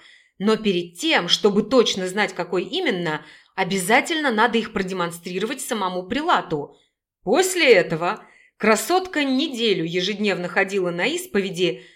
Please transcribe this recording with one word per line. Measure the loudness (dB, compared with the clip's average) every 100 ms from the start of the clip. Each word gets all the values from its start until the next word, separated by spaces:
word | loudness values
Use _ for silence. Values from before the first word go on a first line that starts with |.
| -20 -20 _ -4
Но | 0 2
перед | 2 0 -2 -4
тем, | 0 0 2
чтобы | 2 4 2
точно | 4 4 4 0 -4
знать, | -2 -2
какой | -2 -4 -2
именно, | -2 -2 -2 -2 -2 -4 -8 -20 _ -6
обязательно | -2 -2 2 2 2 -2 0
надо | 2 2 2
их | -2
продемонстрировать | -4 -4 -4 -4 -6 -8 -6 -4 -6
самому | -6 -4 -2 -4
прелату. | -4 -4 2 0 0 -6 -6 -16 _ _ _ _
После | 0 2 2 2 6
этого... | 6 4 -2 -2 -4 -10 _ _ -4
Красотка | 0 2 2 0 0 -2 0
неделю | 0 0 0 0 0
ежедневно | 0 -2 -2 -2 0 0 -2
ходила | 0 0 0 -2
на | -2 -2
исповеди, | -4 -4 -2 -2 0 -2 -2 -12